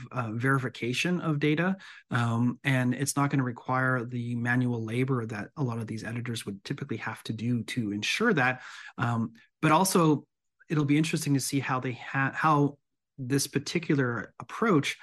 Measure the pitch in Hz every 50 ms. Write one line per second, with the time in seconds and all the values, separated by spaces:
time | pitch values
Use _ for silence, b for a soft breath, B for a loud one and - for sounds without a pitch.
0 | 123 - - 127 120 110 107 120 120 135 139 135 131 120 - - 113 120 127 -
1 | - 175 180 170 - 160 151 147 151 151 151 151 170 185 190 190 B B B B
2 | B B - 123 120 117 117 117 123 123 120 - - 139 135 127 127 123 127 -
3 | 143 139 - 147 143 143 151 139 127 123 120 - - - 127 127 131 131 127 127
4 | 117 123 127 120 117 120 120 117 117 123 120 127 127 123 120 113 113 110 113 123
5 | 127 127 135 123 113 110 113 107 101 - - - 143 120 113 117 113 107 113 110
6 | - 107 117 120 117 117 117 113 - - 101 98 - - 135 - - - 117 107
7 | - 113 107 - - - 110 110 110 120 123 117 107 - - 123 113 101 101 104
8 | 107 - - - 214 240 208 151 127 127 127 B B B B B B B B -
9 | 123 117 117 117 113 113 - b b b b _ - 156 156 165 185 185 - 196
10 | 165 156 151 - - _ _ _ _ _ _ _ _ - 175 151 147 139 147 151
11 | 160 160 - 160 160 147 139 135 123 - - 139 123 - 135 127 123 131 120 -
12 | - - - 139 135 131 - - - 160 156 143 143 139 - - _ _ _ _
13 | _ _ _ - 131 123 143 139 139 - - 135 - - - 175 165 - 160 139
14 | 131 117 98 - - - _ - - - - - 220 233 185 143 143 - - B